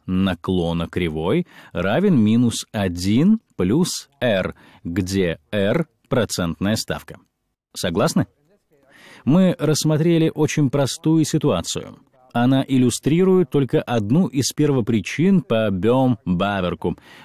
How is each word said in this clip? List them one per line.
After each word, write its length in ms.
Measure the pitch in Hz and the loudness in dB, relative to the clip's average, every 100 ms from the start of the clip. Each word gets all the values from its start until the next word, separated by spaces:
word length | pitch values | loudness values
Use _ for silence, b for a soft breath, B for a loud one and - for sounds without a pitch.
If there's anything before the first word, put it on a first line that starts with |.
| - | -4
наклона 840 | 92 95 85 - 92 85 85 82 | -2 0 -2 -2 -2 -2 -4 -4
кривой 580 | - 85 78 85 165 B B B | -4 -4 -4 -2 -2 B B B
равен 440 | 85 92 135 202 139 | -4 -2 0 2 4
минус 500 | 107 117 120 - - | 4 2 0 -2 -6
один 720 | 110 98 87 95 113 185 220 - - | -4 -4 -2 0 2 2 2 -2 -4
плюс 520 | 90 147 180 - - _ | 0 0 -2 -6 -14 _
R, 340 | 123 98 85 b b b | 0 0 -2 b b b
где 560 | 85 87 90 98 87 78 _ | -6 -4 -2 0 -2 -4 _
R — 360 | 104 98 156 160 _ _ | -2 0 0 -4 _ _
процентная 680 | - 98 - 85 78 98 110 | -2 -2 -4 -6 -4 -2 -2
ставка. 440 | - 73 - - _ _ _ _ _ | -4 -10 -12 -20 _ _ _ _ _
Согласны? 540 | - - 87 156 175 - _ _ _ _ _ _ B B B 120 | -8 -4 -2 0 0 -4 _ _ _ _ _ _ B B B 0
Мы 300 | 175 185 - | 4 4 2
рассмотрели 720 | 147 147 156 151 170 165 160 | 0 0 0 0 2 2 0
очень 360 | - 151 - 135 | 0 -2 0 0
простую 560 | 139 131 - 156 160 151 | 0 -2 -2 0 2 2
ситуацию. 760 | 156 143 90 - 78 - - _ _ _ | 0 0 0 -4 -8 -12 -18 _ _ _
Она 320 | 120 127 135 131 | 0 2 2 2
иллюстрирует 840 | 131 123 - 123 170 190 185 175 | 2 2 0 0 2 4 2 2
только 320 | 147 131 151 | 0 0 -2
одну 460 | - 120 101 156 185 | 0 -2 0 0 0
из 240 | 139 - | -2 -4
первопричин 920 | - 147 135 110 113 - - 185 190 | 0 0 0 0 -2 -2 -2 2 2
по 280 | - 113 110 | 2 0 0
Бём-Баверку — 1300 | 92 107 127 127 113 - 87 101 98 87 82 90 - B B | 0 2 2 2 0 -2 -2 0 -2 -4 -4 -6 -6 B B